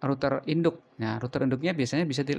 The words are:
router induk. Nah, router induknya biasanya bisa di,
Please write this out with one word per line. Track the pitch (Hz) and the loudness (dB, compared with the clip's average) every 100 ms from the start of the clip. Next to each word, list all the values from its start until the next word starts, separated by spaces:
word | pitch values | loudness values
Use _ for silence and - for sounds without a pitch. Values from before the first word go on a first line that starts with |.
router | 139 135 139 135 - | -2 0 0 -2 0
induk. | 156 165 165 - - | 2 2 0 -8 -6
Nah, | 113 110 | -4 -2
router | 120 143 131 | -2 0 0
induknya | 131 165 | 2 0
biasanya | 175 123 143 170 | 0 0 0 0
bisa | 131 | 0
di, | 139 | -2